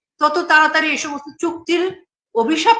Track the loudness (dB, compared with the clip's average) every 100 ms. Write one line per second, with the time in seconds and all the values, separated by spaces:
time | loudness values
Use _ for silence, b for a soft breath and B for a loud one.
0 | _ _ 0 0 2 4 4 2 -2 -4
1 | -6 -10 -12 -6 -6 -6 -4 -2 -2 -6
2 | _ _ _ -2 0 0 2